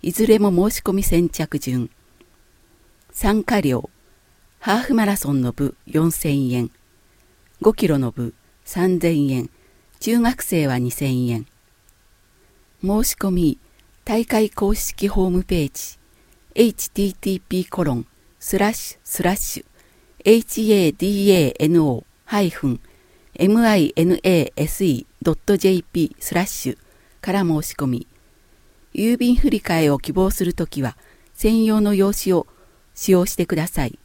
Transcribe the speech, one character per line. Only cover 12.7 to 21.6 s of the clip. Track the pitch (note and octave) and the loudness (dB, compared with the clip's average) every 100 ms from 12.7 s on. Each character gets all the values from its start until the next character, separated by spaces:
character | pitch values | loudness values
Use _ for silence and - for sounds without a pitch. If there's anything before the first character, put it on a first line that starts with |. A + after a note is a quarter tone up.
| _ | _
申 | F#3 G#3 | -2 0
し | - | 0
込 | - G3+ | -2 -2
み、 | F3+ E3 - _ _ _ _ - | 0 0 -2 _ _ _ _ -4
大 | A3 | -4
会 | A#3 A3+ G#3+ | 0 0 0
公 | - G3 | 0 -2
式 | G#3 - - G3+ | -2 -4 -4 -2
ホ | G3 F#3 | 0 0
ー | |
ム | F3+ | 0
ペ | F3+ F3 | -2 -2
ー | C#3+ | -2
ジ、 | - - - _ _ _ _ _ | -6 -16 -18 _ _ _ _ _
エ | - | 2
イ | A#3 | 2
チ | G3+ - | 2 -8
テ | - | -4
ィ | G3+ | -4
ー | F#3 | -2
テ | - | -4
ィ | F#3+ | -6
ー | - | -4
ピ | F#3 | -4
ー | F3+ | -4
コ | - | -4
ロ | E3+ B2 | -2 -2
ン | A2+ _ _ _ | -6 _ _ _
ス | - F#3+ | -6 -2
ラ | G3+ | 0
ッ | |
シ | A3+ - | -2 -10
ュ | - | -16
ス | - - | -12 -4
ラ | F3 | -2
ッ | G3 | -2
シ | - - | -4 -8
ュ | - _ _ _ _ _ | -14 _ _ _ _ _
エ | - A3+ | 4 4
イ | |
チ | A3 - A3 | 4 -4 2
エ | G#3 E3+ | 4 2
ー | - | 0
デ | F#3 | -2
ィ | G3+ G3 | 0 4
ー | |
エ | F#3 C#3+ | 4 4
ー | |
エ | - | 2